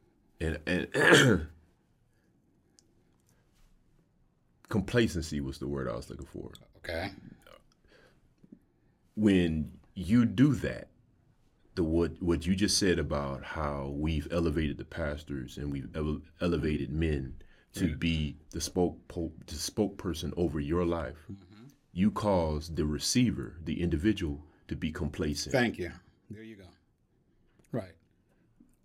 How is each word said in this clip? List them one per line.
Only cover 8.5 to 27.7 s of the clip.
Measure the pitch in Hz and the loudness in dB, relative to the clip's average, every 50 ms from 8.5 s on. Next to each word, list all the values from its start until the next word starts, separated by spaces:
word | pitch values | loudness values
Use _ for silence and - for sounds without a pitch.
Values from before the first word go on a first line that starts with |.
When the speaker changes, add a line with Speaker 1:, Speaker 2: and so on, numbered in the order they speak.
| - - _ _ _ _ _ _ _ _ _ _ - | -20 -20 _ _ _ _ _ _ _ _ _ _ -2
Speaker 1:
When | 107 104 104 98 92 87 82 80 78 73 - - - - _ - | 4 6 6 6 6 6 4 2 0 -2 -4 -8 -16 -20 _ -10
you | 95 85 85 113 123 117 | -6 0 4 6 6 6
do | 107 95 110 135 151 127 | 6 6 6 6 6 4
that, | 92 - - - - - - _ _ _ _ _ _ _ _ _ _ _ _ _ _ _ _ - | 2 -2 -4 -6 -6 -12 -16 _ _ _ _ _ _ _ _ _ _ _ _ _ _ _ _ -2
the, | 95 82 | 0 2
what, | 78 80 85 85 78 80 - | 2 4 2 2 2 0 -2
what | 85 85 85 76 78 | 0 2 2 2 2
you | 90 98 | 0 2
just | 98 104 95 - | 2 2 2 2
said | - 104 92 85 80 | 4 4 4 4 2
about | 76 71 76 73 69 69 67 65 - | 2 0 -2 -2 -2 -4 -6 -8 -8
how | - - 80 76 71 71 71 69 69 71 | -8 -6 -4 -4 -2 -2 -4 -4 -4 -4
we've | 71 78 80 80 73 76 - | -2 0 0 0 0 -2 -2
elevated | - 87 82 80 73 82 78 71 71 | 0 0 2 2 2 2 0 0 -2
the | - - | -4 -10
pastors | - - 87 80 73 73 80 - - 71 67 62 64 - | -10 -6 -6 -4 -4 -4 -6 -8 -8 -8 -8 -8 -8 -8
and | - 73 73 | -8 -6 -6
we've | 71 69 64 - 87 | -6 -6 -8 -8 -6
ele-, | 80 76 76 76 - - - - - | -4 -2 -2 -2 -4 -6 -12 -8 -2
elevated | 87 87 82 78 76 78 76 71 69 - | 0 0 0 2 2 0 0 0 -2 -2
men | 73 78 82 80 73 69 67 65 65 - - - - _ _ _ - | -2 0 2 2 2 0 -2 -4 -10 -12 -16 -20 -20 _ _ _ -4
to | - 92 | 0 0
Speaker 2:
Right. | 82 71 67 | 0 0 0
Speaker 1:
be | 85 82 82 78 76 71 - - - - | 0 2 2 2 0 -2 -4 -8 -14 -12
the | - 82 | -8 -8
spoke | - - - 92 90 82 80 - - - | -6 -4 0 2 2 0 0 -4 -14 -12
po-, | - 90 82 73 - - - | -8 -6 -6 -6 -8 -12 -14
the | - 78 | -12 -10
spokesperson | 73 - - - - 107 - - - - 90 78 78 76 73 - | -8 -8 -6 0 0 0 0 -2 -6 -6 -6 -4 -4 -6 -6 -2
over | 85 90 78 69 78 | 0 0 0 0 -2
your | 71 71 82 87 87 | -2 0 0 0 2
life, | 82 85 82 73 64 - - - - | 0 0 -2 -4 -6 -10 -12 -16 -16
Speaker 2:
Mm-hmm. | 101 98 87 87 - 104 117 - - _ _ _ | -16 -16 -18 -20 -20 -20 -20 -20 -20 _ _ _
Speaker 1:
you | - 87 98 107 | 0 2 2 2
cause | - - - 104 98 87 82 78 76 76 78 82 80 | 2 2 2 2 4 4 4 2 0 -2 -4 -4 -2
the | 82 78 | 0 0
receiver, | 76 76 71 - - - 123 127 107 - - 65 - - 82 78 | 0 0 -2 -2 2 4 4 4 4 2 0 -4 -8 -10 -10 -6
the | - - - | -4 -2 0
individual, | 87 85 82 76 90 110 104 - 85 76 71 73 - - _ _ _ - | 0 0 0 2 2 2 2 2 0 -4 -4 -6 -10 -18 _ _ _ -10
to | - | -8
be | - 82 78 | -4 -4 -4
complacent. | 76 - 76 71 - - 80 78 73 - - - - | -2 -2 -4 -4 -2 -2 -2 -2 -2 -4 -4 0 2
Speaker 2:
Thank | 127 120 107 - | 2 2 2 0
you. | 87 87 82 82 90 - _ _ _ _ - | -2 -6 -8 -8 -12 -20 _ _ _ _ -18
There | 104 107 113 | -18 -16 -16
you | 110 110 | -18 -18
go. | 98 92 87 - _ _ _ _ _ _ _ _ _ _ _ _ _ _ _ _ _ _ _ | -20 -20 -20 -20 _ _ _ _ _ _ _ _ _ _ _ _ _ _ _ _ _ _ _